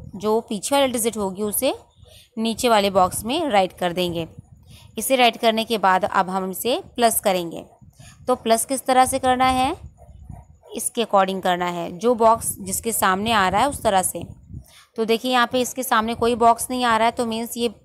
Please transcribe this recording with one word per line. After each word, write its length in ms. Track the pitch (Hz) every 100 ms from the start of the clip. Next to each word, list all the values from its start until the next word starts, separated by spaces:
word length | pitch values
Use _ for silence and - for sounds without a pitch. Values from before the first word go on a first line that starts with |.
| - 196
जो 260 | 202 220
पीछे 380 | 226 208 - 277
वाली 120 | 269
डिजिट 260 | 240 226 220
होगी 260 | 196 185
उसे 340 | 208 202 262 440 - _ - - _ -
नीचे 320 | 226 214 247
वाले 200 | 220 202
बॉक्स 360 | 190 180 - 220
में 240 | 302 311
राइट 240 | 202 185
कर 200 | - 180
देंगे। 340 | 170 180 170 160 - - - - - - -
इसे 180 | - 262
राइट 220 | 240 240
करने 280 | 233 220 220
के 120 | 220
बाद 280 | 190 185 190
अब 240 | - 180
हम 220 | 190 190
इसे 320 | 180 226 302 - -
प्लस 240 | 233 220
करेंगे। 460 | 208 185 170 160 - - - _ - - -
तो 80 | 247
प्लस 300 | 226 226 -
किस 200 | 262 -
तरह 200 | 254 254
से 140 | 262
करना 260 | 262 254 262
है, 460 | 262 254 370 - - - - - - - - - 440
इसके 260 | - -
अकॉर्डिंग 400 | 220 196 190 190
करना 240 | 180 175 180
है, 320 | 175 170 175
जो 180 | 220 233
बॉक्स 400 | 226 226 - -
जिसके 320 | 190 185 233
सामने 400 | 220 202 185 214
आ 180 | 220 185
रहा 120 | 196
है 80 | 269
उस 140 | 277
तरह 180 | 226 190
से। 220 | 185 170 175 - - - - - _ -
तो 100 | 220
देखिए 260 | 226 254
यहाँ 160 | 254 240
पे 140 | 254
इसके 220 | 247 -
सामने 300 | 247 233 220
कोई 220 | 233 233 240
बॉक्स 320 | 233 226 -
नहीं 140 | 254
आ 140 | 247 220
रहा 80 | 226
है, 60 |
तो 140 | 233 233
मीन्स 320 | 220 233 233
ये 180 | 233 -